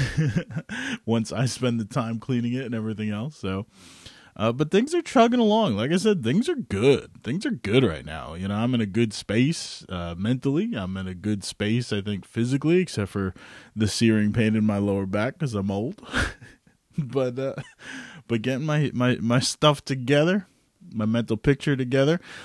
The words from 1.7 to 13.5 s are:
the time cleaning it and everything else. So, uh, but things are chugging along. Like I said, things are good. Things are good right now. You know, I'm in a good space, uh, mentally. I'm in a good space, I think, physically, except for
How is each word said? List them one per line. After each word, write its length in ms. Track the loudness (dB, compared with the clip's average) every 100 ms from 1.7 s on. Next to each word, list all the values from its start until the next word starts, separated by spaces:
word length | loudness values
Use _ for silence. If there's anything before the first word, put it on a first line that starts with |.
| -2
the 60 | -4
time 340 | -4 -4 -6
cleaning 340 | -4 -2 -2
it 120 | -4 -4
and 100 | -4
everything 340 | -4 -4 -4
else. 260 | -4 -6 -8
So, 300 | -6 -4 -6 -14 -20 -20 -20 -20 -18 -2
uh, 160 | 0
but 180 | 0 2
things 240 | 2 2
are 80 | 0
chugging 380 | 2 4 6 6
along. 360 | 4 4 2 0
Like 160 | 0
I 60 | 2
said, 260 | 2 2
things 240 | 2 2 0
are 80 | -2
good. 680 | -4 2 4 4 2 -10
Things 240 | -6 -4 -2
are 40 |
good 320 | -4 0 2
right 220 | 2 0 -8
now. 300 | -10 -10 -6
You 120 | -4
know, 80 | -2
I'm 200 | 0 0
in 60 |
a 40 | 0
good 260 | 0 0
space, 720 | -2 -2 2 2 0 -6 -14 -10
uh, 240 | -8 -6 -4
mentally. 580 | 0 0 0 0 0 -4
I'm 220 | -4 -6
in 100 | -6
a 80 | -6
good 280 | -4 -4
space, 480 | -4 -4 0 0 0
I 100 | -4
think, 240 | -4 -6 -6
physically, 520 | -4 0 0 2 2
except 320 | 2 -2 -4
for 240 | -2 -4 -4 -14